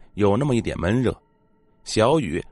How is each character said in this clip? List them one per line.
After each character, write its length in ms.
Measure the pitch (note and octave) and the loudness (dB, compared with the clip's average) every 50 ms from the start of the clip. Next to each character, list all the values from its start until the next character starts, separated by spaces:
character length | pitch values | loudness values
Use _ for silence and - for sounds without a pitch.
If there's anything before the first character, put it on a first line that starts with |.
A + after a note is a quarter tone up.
| - - _ | -14 -18 _
有 240 | - G#2 G2+ G2 A2+ | 0 2 2 2 2
那 80 | C#3+ | 0
么 100 | D3 B2+ | 0 0
一 60 | A#2 | 0
点 180 | F#2 F2+ C#2 - | 0 -2 -6 -2
闷 220 | D#2+ F2 G#2+ B2+ B2+ | -2 0 0 2 0
热， 100 | G#2+ - - _ _ _ _ _ _ _ _ _ _ _ _ _ | 0 -2 -4 _ _ _ _ _ _ _ _ _ _ _ _ _
小 340 | - - G#2+ G#2+ A#2+ D3+ E3 | -6 0 2 2 4 2 2
雨 240 | C3+ E2+ D2 E2+ - - | 0 -2 -6 -6 -8 -8